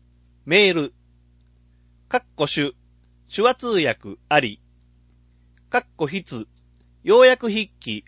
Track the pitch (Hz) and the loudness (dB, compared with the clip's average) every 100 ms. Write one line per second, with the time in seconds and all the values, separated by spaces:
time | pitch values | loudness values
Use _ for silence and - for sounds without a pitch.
0 | _ _ _ _ 139 185 202 165 143 _ | _ _ _ _ 0 2 2 0 -4 _
1 | _ _ _ _ _ _ _ _ _ _ | _ _ _ _ _ _ _ _ _ _
2 | - - - - 143 - 143 - _ _ | -6 -6 -6 -6 -6 -4 -6 -8 _ _
3 | _ _ _ - 233 254 247 202 139 110 | _ _ _ -2 0 0 -2 -2 -2 -4
4 | 104 - - 151 120 101 _ _ _ _ | -10 -18 0 0 0 -10 _ _ _ _
5 | _ _ _ _ _ _ _ 247 - - | _ _ _ _ _ _ _ -6 -6 -10
6 | 147 190 - 120 107 _ _ _ _ _ | -8 -8 -10 -14 -14 _ _ _ _ _
7 | - 233 254 254 233 214 208 _ - 104 | 2 6 6 4 -4 -6 -8 _ -12 -12